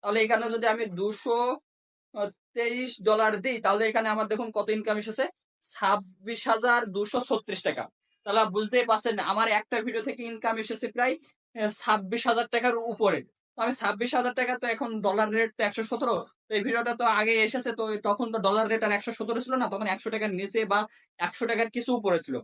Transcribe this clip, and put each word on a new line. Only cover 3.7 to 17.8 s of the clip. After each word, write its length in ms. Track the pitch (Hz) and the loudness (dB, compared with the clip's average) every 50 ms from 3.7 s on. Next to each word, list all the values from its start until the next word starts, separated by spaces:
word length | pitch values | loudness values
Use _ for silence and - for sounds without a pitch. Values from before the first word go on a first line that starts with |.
| 196 208 226 | 2 4 2
এখানে 220 | 220 220 240 220 220 | 2 2 2 2 2
আমার 180 | 214 214 214 208 | 0 0 0 -2
দেখুন 200 | 220 214 240 226 | -2 -4 -4 -4
কত 160 | 220 214 208 208 | -2 -2 0 0
ইনকাম 260 | 220 220 214 220 214 214 | -2 -2 0 0 -2 -2
এসেছে, 260 | 208 220 220 - 262 349 - _ _ _ _ _ - | -2 -6 -4 -2 -4 -4 -4 _ _ _ _ _ -20
ছাব্বিশ 800 | - - - - 190 202 208 196 - - _ 190 202 233 226 - | -18 -8 -2 2 2 2 2 0 -8 -20 _ -8 -8 -8 -6 0
হাজার 340 | 262 226 220 220 247 240 240 233 214 | 0 0 2 4 4 4 4 2 0
দুশো 280 | 180 196 208 208 - 247 - | -4 -4 -4 0 -2 -2 0
ছত্রিশ 380 | - - 214 - - 196 - - | 0 -2 -2 -2 -4 -8 -4 -2
টাকা। 220 | - - - 110 - _ _ _ _ _ _ _ | -2 -2 -2 -6 -10 _ _ _ _ _ _ _
তাহলে 140 | 208 202 220 220 196 180 | 0 2 2 4 4 2
বুঝতেই 320 | 208 214 208 240 247 240 | -2 -2 2 2 2 4
পারছেন 280 | 233 220 208 - 240 220 208 156 151 | 4 2 2 2 -2 -2 0 0 0
আমার 200 | 196 208 226 226 | 2 2 2 2
একটা 260 | 214 214 214 _ - 233 220 | 2 0 0 _ -4 -2 -2
ভিডিও 200 | 240 220 226 208 | -2 -4 -4 -4
থেকে 160 | 269 254 - 240 | -4 -6 -8 -8
ইনকাম 320 | 233 233 220 214 233 220 220 | -10 -10 -4 -2 -2 -2 -2
এসেছে 280 | 220 220 226 214 - 247 214 | -4 -6 -6 -6 -6 -6 -2
প্রায়, 220 | 240 247 262 311 330 _ _ _ _ _ _ _ | 0 0 0 0 -4 _ _ _ _ _ _ _
আহ, 140 | 233 214 214 220 | -2 -2 -2 -2
ছাব্বিশ 480 | - - - 214 214 196 185 202 233 - | -4 0 2 2 2 2 -2 -4 0 2
হাজার 200 | 254 233 226 233 226 | 2 2 2 2 0
টাকার 260 | - 233 226 247 233 233 226 | 0 2 2 2 0 0 -2
উপরে। 340 | 233 214 - 220 196 170 139 - _ _ _ _ _ _ - | -4 -2 2 2 2 2 2 -4 _ _ _ _ _ _ -4
তো 0 | |
আমি 120 | 226 240 - | -2 -2 -2
ছাব্বিশ 360 | - - 202 208 202 233 247 - | -2 -2 -2 0 0 -2 0 0
হাজার 200 | 262 247 247 240 | 2 0 2 0
টাকা 180 | - 254 240 254 240 | 0 0 0 -2 -2
তো 80 | - | -2
এখন 220 | 240 226 220 277 233 226 220 | -4 -2 -2 -2 -4 -4 0
ডলার 280 | 190 202 190 208 214 208 | 0 0 2 2 2 2
রেট 200 | 208 220 226 226 - | 2 0 0 0 0
তো 80 | - 226 | 0 -2
একশো 180 | 208 208 - 220 | 0 0 -2 -4
সতেরো, 320 | 220 254 240 294 240 220 170 - - _ _ _ | -4 -2 -2 0 0 0 0 -2 -6 _ _ _
তো 80 | _ 220 | _ -2
এই 80 | 208 202 | -2 0
ভিডিওটা 280 | 247 233 233 240 240 233 | 0 -2 0 0 -2 -2
তো 100 | 233 240 233 | 0 2 2
আগে 240 | 220 208 214 220 226 220 | 4 4 4 4 4 4
এসেছে, 320 | 220 220 - 254 254 247 220 | 4 2 2 -2 -2 -2 -2
তো 100 | 226 | -2